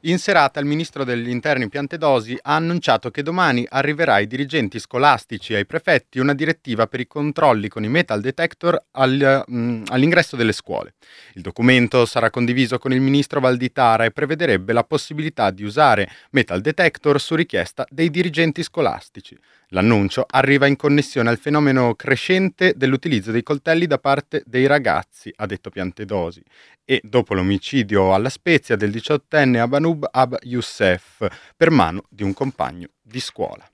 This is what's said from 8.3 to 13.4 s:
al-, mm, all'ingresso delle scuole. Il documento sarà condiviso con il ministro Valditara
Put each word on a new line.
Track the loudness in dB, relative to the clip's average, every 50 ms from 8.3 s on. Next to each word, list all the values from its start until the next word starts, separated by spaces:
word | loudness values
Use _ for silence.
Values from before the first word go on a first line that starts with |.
| -4 -4 -4 -6 -6 _ -2 0 0 -2 _ _ _
al-, | 0 0 2 2 2 4 4 2 2 0 -4
mm, | -4 -4 -2 -2 -4 -4 -6 -4
all'ingresso | 0 2 2 4 4 2 0 0 -2
delle | -2 0 0 0
scuole. | -2 -6 -8 -8 -8 -8 -10 _ _ _ _ -20 -20 -20 -20 _
Il | -14 -14
documento | -14 -6 0 4 6 6 6 4 4 4 2 2 2
sarà | 2 0 0 0
condiviso | 0 0 -2 0 0 0 0 0 -2 -4
con | -2 -2 0
il | 0
ministro | 2 2 2 2 0 0 -2
Valditara | 0